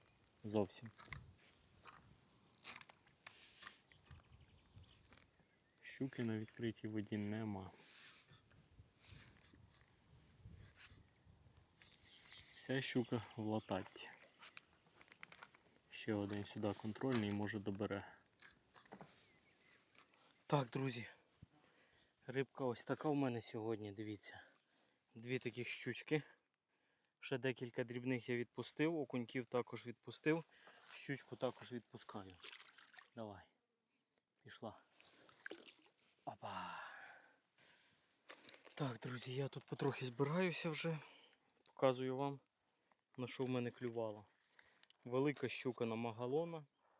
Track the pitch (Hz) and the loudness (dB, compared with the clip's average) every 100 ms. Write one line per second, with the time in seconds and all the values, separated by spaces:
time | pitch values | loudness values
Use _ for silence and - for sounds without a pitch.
0 | - - - - 107 104 98 - 113 - | -18 -20 -20 -12 0 4 4 0 -10 -12
1 | - - - - - - - - - - | -8 -8 -8 -20 -20 -20 -20 -20 -18 -16
2 | - - - - - - - - - - | -18 -20 -20 -20 -20 -12 -8 -8 -10 -20
3 | - - - - - - - - - - | -20 -18 -16 -16 -20 -14 -14 -14 -20 -20
4 | - - - - - - - - - - | -20 -20 -18 -20 -20 -20 -20 -20 -20 -20
5 | - - - _ _ _ _ _ - - | -20 -20 -20 _ _ _ _ _ -12 -2
6 | 135 - 117 110 110 - 117 107 110 107 | -2 2 2 2 0 0 0 0 -2 0
7 | 104 107 104 107 110 101 92 - - - | 2 2 2 2 0 -2 -4 -12 -18 -16
8 | - - - - - - - - - - | -18 -18 -20 -20 -20 -20 -20 -20 -20 -20
9 | - - - - - - - - - - | -18 -18 -18 -20 -20 -20 -20 -20 -20 -20
10 | - - - - - - - - - - | -20 -20 -20 -18 -16 -16 -18 -18 -18 -20
11 | - _ - - - - - - - - | -20 _ -20 -20 -20 -20 -20 -20 -20 -20
12 | - - - - - - - 131 131 131 | -20 -20 -16 -16 -14 -8 2 2 4 4
13 | 113 120 104 - 107 110 - 95 95 - | 4 2 0 -2 2 2 2 0 0 -8
14 | - - - - - - - - - - | -14 -14 -18 -16 -14 -14 -16 -20 -20 -20
15 | - - - - - - - - - - | -20 -20 -18 -14 -16 -16 -20 -20 -16 -8
16 | - 107 101 101 98 110 104 95 110 104 | 2 2 2 0 -4 0 0 2 -2 0
17 | 135 123 104 101 104 107 101 98 104 101 | 4 6 6 4 2 0 0 0 0 0
18 | - - - - - - _ - - - | -4 -14 -20 -20 -18 -20 _ -20 -18 -16
19 | - - - - - - - - _ - | -16 -18 -20 -20 -20 -20 -20 -20 _ -20
20 | - - - - - 151 127 139 135 120 | -20 -20 -20 -12 4 4 6 2 0 0
21 | 107 - _ - - - - - - - | -6 -12 _ -20 -20 -20 -20 -20 -20 -20
22 | _ _ - 127 135 - 131 117 - 135 | _ _ -4 0 0 2 2 2 0 2
23 | 156 143 135 120 - 117 107 110 104 101 | 4 6 6 2 -2 -2 0 0 -2 -4
24 | 107 104 - - - - _ _ _ _ | -4 -4 -6 -8 -14 -20 _ _ _ _
25 | _ 117 117 127 123 117 120 - - 117 | _ -12 -2 0 0 -2 -4 -2 -2 -2
26 | - 151 - - _ _ _ _ _ _ | 2 2 2 -16 _ _ _ _ _ _
27 | _ _ - 131 127 123 123 - 120 123 | _ _ -2 2 2 2 -2 0 0 0
28 | 123 127 - 120 120 - 120 - 156 170 | 2 2 4 2 0 -2 -4 2 4 4
29 | 135 127 117 135 117 123 117 117 123 110 | 2 0 0 -2 0 2 2 -2 -8 -10
30 | - 113 156 165 160 - - - - - | -10 0 4 4 2 -14 -20 -20 -16 -12
31 | - 135 - 117 127 - - 120 - 117 | -4 -6 -4 -2 0 0 -6 -6 -6 -12
32 | - 107 95 87 - - - - - - | -8 -8 -10 -12 -12 -12 -14 -16 -18 -18
33 | - 123 110 98 - _ _ _ _ _ | -16 -8 -8 -8 -14 _ _ _ _ _
34 | _ _ _ _ - - 113 - - - | _ _ _ _ -18 -10 -10 -10 -18 -20
35 | - - - - - - - - - _ | -20 -20 -20 -14 -12 -12 -14 -20 -20 _
36 | _ _ - - - - - - - - | _ _ -10 -8 -6 -4 -4 -6 -8 -10
37 | - - - _ _ _ - - - _ | -14 -16 -20 _ _ _ -20 -20 -20 _
38 | _ _ - - - - - - 139 113 | _ _ -18 -18 -16 -18 -12 0 0 2
39 | 131 123 131 127 135 - - - 139 123 | -2 -4 -2 0 0 0 -6 2 4 4
40 | 127 120 143 170 185 156 170 151 165 156 | 0 4 4 6 4 4 0 2 2 0
41 | - - - _ _ _ - - 135 127 | -4 -18 -20 _ _ _ -14 4 6 6
42 | 131 127 143 139 _ _ _ _ _ _ | 2 2 0 -2 _ _ _ _ _ _
43 | _ - 120 - 127 127 120 117 123 117 | _ -6 -4 0 2 2 2 0 -2 0
44 | 113 104 104 _ _ _ - - - - | 0 -2 -10 _ _ _ -20 -20 -20 -14
45 | 123 123 143 139 123 - 131 120 117 113 | 0 4 6 4 0 0 0 2 2 2
46 | 117 113 123 143 170 165 147 _ _ _ | 0 -2 0 2 2 -2 -10 _ _ _